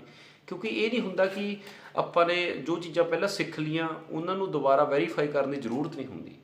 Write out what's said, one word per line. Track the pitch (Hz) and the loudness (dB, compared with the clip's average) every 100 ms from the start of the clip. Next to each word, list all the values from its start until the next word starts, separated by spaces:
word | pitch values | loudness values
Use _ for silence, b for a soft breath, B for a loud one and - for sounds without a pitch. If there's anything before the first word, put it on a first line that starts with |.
| - B B B - | -16 B B B -12
ਕਿਉਂਕਿ | 180 220 | -8 -4
ਇਹ | 220 220 | 0 2
ਨਹੀਂ | 233 | 0
ਹੁੰਦਾ | 190 180 190 | -2 2 2
ਕਿ | 196 208 202 B B B - | 2 -4 -6 B B B -10
ਆਪਾਂ | 156 - 170 | -2 2 4
ਨੇ | 175 175 | 4 0
ਜੋ | - 143 170 | -2 -2 -2
ਚੀਜ਼ਾਂ | 170 156 | -2 2
ਪਹਿਲਾਂ | 165 165 196 | 2 4 0
ਸਿੱਖ | - 156 - | 0 -4 -2
ਲਈਆਂ | 156 160 165 160 - | -2 0 -2 -4 -8
ਉਹਨਾਂ | 156 175 | -6 -2
ਨੂੰ | 190 190 | -2 0
ਦੁਬਾਰਾ | 151 135 139 | 2 4 6
ਵੈਰੀਫਾਈ | 147 139 165 - 147 | 6 4 2 0 0
ਕਰਨ | 147 135 | 2 0
ਦੀ | 139 | 0
ਜ਼ਰੂਰਤ | 113 120 156 147 | -2 -2 -4 -6
ਨਹੀਂ | - | -10
ਹੁੰਦੀ। | 82 80 82 | -10 -12 -16